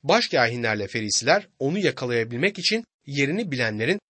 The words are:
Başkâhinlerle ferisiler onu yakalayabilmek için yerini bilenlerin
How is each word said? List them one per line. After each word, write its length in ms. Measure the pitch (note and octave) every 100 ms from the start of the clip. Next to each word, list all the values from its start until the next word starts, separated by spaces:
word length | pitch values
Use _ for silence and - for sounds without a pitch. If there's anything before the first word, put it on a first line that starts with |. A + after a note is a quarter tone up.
Başkâhinlerle 840 | C#3 A3 A#3 D3 A#2 A#2+ A#2 G#2+ G2
ferisiler 600 | A2+ G#2 - A#2 F#3+ - _
onu 200 | C3+ F#3+
yakalayabilmek 800 | E3+ - B2+ A#2+ A2+ A#2+ F#3 G3+
için 240 | F3 A3 A#3 _ -
yerini 460 | C#3 C#3 F#3+ G#3
bilenlerin 480 | C3 A2+ G#2+ A#2+ G3+